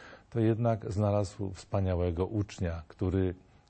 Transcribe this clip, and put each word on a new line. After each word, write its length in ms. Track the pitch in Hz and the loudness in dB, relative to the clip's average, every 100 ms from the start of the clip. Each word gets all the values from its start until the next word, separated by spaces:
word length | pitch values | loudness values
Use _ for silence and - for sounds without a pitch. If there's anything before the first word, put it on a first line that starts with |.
| - - - | -20 -20 -8
to 100 | 120 | 0
jednak 520 | 110 113 117 113 113 | 2 2 2 0 -2
znalazł 640 | 98 104 101 101 - 98 | 0 2 2 0 -4 -8
wspaniałego 720 | 92 - 101 95 90 87 82 92 | -8 -4 0 2 2 0 0 -2
ucznia, 580 | 110 104 - 90 82 - | -2 -4 -2 -4 -4 -10
który 480 | - 92 95 92 87 - - _ | -4 0 2 2 -2 -12 -20 _